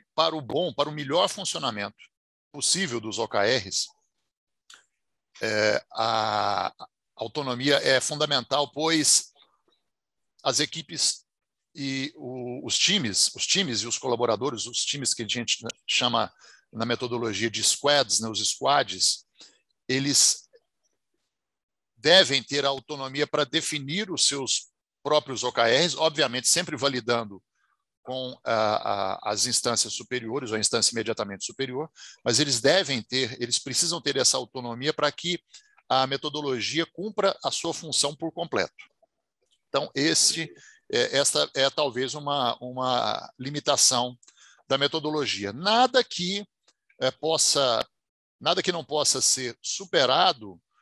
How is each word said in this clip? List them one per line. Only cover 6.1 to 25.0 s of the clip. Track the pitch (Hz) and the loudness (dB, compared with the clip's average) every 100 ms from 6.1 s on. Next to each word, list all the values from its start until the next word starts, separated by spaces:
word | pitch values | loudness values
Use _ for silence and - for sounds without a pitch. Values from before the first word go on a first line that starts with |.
| 110 107 104 101 98 92 - - _ _ - | 2 2 0 0 0 -2 -6 -16 _ _ -10
autonomia | 113 156 135 123 131 139 | -6 -4 -4 -2 4 4
é | 139 131 | 6 4
fundamental, | - 147 151 139 117 135 143 | 2 0 0 0 0 0 0
pois | 143 160 160 143 - - _ _ _ _ _ _ _ _ _ _ _ | -2 0 2 4 4 2 _ _ _ _ _ _ _ _ _ _ _
as | 139 127 | -2 0
equipes | 151 165 151 160 - - - _ _ _ _ | -2 -4 -10 -2 -2 -2 -10 _ _ _ _
e | - 139 135 139 151 | -8 -6 -4 -6 -8
o, | 131 127 123 123 | -12 -10 -8 -8
os | 120 - | -4 0
times, | - 196 117 92 - | 2 2 0 2 0
os | - - | 0 -2
times | 185 175 107 | 0 0 -2
e | 117 | -4
os | - | -4
colaboradores, | 131 117 120 107 135 113 92 | -2 0 2 0 -2 -4 -6
os | - | -4
times | - 147 123 - | -4 -2 -2 -2
que | |
a | 107 | -4
gente | 120 113 - 117 - - | -4 -2 -4 -6 -10 -2
chama | - 123 117 110 - - - _ | 0 2 2 0 -6 -20 -20 _
na | 110 120 | -6 -2
metodologia | 117 123 120 117 98 113 | -2 -2 -4 -2 -2 -2
de | 107 | 0
squads, | 104 - 139 143 131 - | 0 2 4 4 4 0
né, | 113 | -2
os | 104 107 | -2 -2
squads, | - 135 143 110 92 - - - _ - _ _ _ - | 0 2 2 2 0 0 0 -6 _ -20 _ _ _ -2
eles | 131 143 139 - - - _ _ _ _ _ _ _ _ _ _ _ _ _ _ _ | 0 2 4 4 2 -6 _ _ _ _ _ _ _ _ _ _ _ _ _ _ _
devem | 143 185 135 139 | 6 6 6 2
ter | 113 143 139 | -2 -2 0
a | |
autonomia | 135 - 147 131 139 147 | -2 -6 -10 -6 -2 0
para | 147 139 | 0 0
definir | 165 - 151 135 175 214 | -2 -2 -6 -6 -6 -4
os | 156 - | 0 0
seus | 143 123 - - _ _ _ | 0 -2 -4 -4 _ _ _